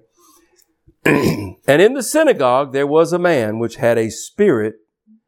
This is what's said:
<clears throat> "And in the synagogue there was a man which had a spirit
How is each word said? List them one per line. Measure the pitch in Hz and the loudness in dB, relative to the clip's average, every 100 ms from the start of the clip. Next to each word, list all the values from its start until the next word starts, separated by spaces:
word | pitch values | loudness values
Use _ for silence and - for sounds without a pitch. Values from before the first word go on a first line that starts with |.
| _ _ _ _ _ _ | _ _ _ _ _ _
<clears throat> | _ _ _ _ - | _ _ _ _ -2
"And | 143 131 - 101 - - 143 | 0 0 -4 -8 -6 0 4
in | 214 | 4
the | 277 | 2
synagogue | 214 302 311 240 127 127 143 | -2 0 2 2 2 0 -2
there | 135 143 | -4 0
was | 156 165 | 2 2
a | 175 | 0
man | 175 147 107 113 | 0 0 -2 -4
which | 117 - | -6 -2
had | 117 117 | 0 0
a | 110 | -2
spirit | - - - 208 120 110 - _ _ _ _ | -8 -10 0 2 2 -2 -8 _ _ _ _